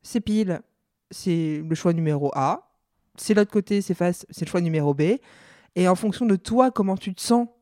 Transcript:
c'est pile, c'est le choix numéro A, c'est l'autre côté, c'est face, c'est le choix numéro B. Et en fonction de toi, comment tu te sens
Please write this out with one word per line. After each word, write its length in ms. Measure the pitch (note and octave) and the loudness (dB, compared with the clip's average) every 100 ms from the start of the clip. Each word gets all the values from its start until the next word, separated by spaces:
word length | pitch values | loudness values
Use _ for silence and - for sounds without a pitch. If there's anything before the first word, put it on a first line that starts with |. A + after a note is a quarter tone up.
c'est 180 | - A#3+ | -4 -4
pile, 400 | G#3 G#3+ G3+ E3+ - _ _ _ _ | -2 -2 0 -4 -8 _ _ _ _
c'est 520 | - F#3+ E3 D#3+ D3+ D#3+ | -8 -2 0 -2 -4 -4
le 80 | |
choix 180 | D#3+ F3 | 0 0
numéro 360 | E3 D#3+ D3 C#3+ | 2 0 0 -2
A, 360 | C#3 C3+ B3 _ _ _ _ _ - | 0 -2 -2 _ _ _ _ _ -14
c'est 160 | - | 0
l'autre 160 | G#3 G3+ | 2 4
côté, 300 | G#3+ F#3+ G3+ | 0 0 -2
c'est 140 | - | -2
face, 320 | F#3 F3 F3 - | -2 -2 -2 -10
c'est 140 | - | -10
le 60 | D#3+ | -4
choix 100 | F3+ | -2
numéro 320 | E3+ D#3 D3 | 0 0 0
B. 80 | C#3 D#3 C4+ _ - - - _ | 2 2 0 _ -20 -20 -20 _
Et 140 | - F3+ | 0 2
en 60 | |
fonction 320 | F3+ A3 - A#3 | 2 0 -2 0
de 100 | F#3+ | 0
toi, 340 | - A#3 B3+ | 0 2 2
comment 260 | A#3+ G3 F#3+ | 2 -2 -4
tu 180 | - | -8
te 60 | F#3 | -10
sens 260 | - A#3 A#3+ _ | 0 0 0 _